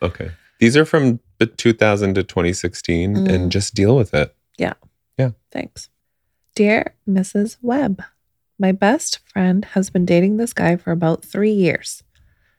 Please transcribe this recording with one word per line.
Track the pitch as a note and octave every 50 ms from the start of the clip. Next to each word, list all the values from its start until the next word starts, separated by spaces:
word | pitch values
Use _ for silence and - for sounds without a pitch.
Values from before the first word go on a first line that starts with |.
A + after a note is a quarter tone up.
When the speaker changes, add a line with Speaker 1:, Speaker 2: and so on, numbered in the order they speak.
| -
Speaker 1:
Okay. | F2+ - - - E2 E2+ - _ _ _ _
These | A#2 A#2 B2+
are | D3 D#3
from | D#3 - D#3+ C#3 C3 A#2 A#2 - _ _ _
the | A2
two | A2 - - - A#2+ A2+
thousand | - A2+ G#2+ G#2 G2+ G#2 G2 F#2+
to | G2 F2+
twenty | - - F#2 F2 F2 E2+
sixteen, | - - F2 - - - - E2+ E2 F2 G2 G#2
and | G2+ F#2+ F#2+ F#2 F#2 F2+
Speaker 2:
Mm. | F2+
Speaker 1:
just | F2+ G2 G2+ - -
deal | - G2 G#2 B2+
with | C#3+ A2 - -
it. | D2+ D2 - _ _ _ _ _ -
Speaker 2:
Yeah. | F2 F2+ - - _ _ _ _ _ _ _
Speaker 1:
Yeah. | - C3 B2 A2 - _ _
Speaker 2:
Thanks. | _ - - - _ - - _ _ _ _ _ _ _ _ _ _ _ _ _ _
Dear | - G#3 G#3 G#3+ A#3 - - - _ _
Missus | - G3 F#3+ F#3 F#3+ - G3+ G#3 A3+ - _ B3
Webb, | A#3+ A#3+ C#4+ C#4+ A3 G3 - - - _ _ _ _ _ _ _ _ _ _
my | G3 F#3+ F#3+
best | F#3+ G3+ G3 B3 D#4 - - - - _ _
friend | _ G3+ F#3 F#3 F3+ G3 G#3
has | - - G3 F#3+ -
been | - F#3 F3
dating | F3+ F3+ E3+ F3+ G3 G#3+
this | G#3+ A#3 A#3 -
guy | - - E3 E3+
for | F3 - - E3+
about | E3 E3+ D#3+ E3 - -
three | - - F3+ G#3 G#3+ G#3+
years. | G3+ F#3 E3 - - - - - - _ _ _ _ _ _ _ _ _ _ _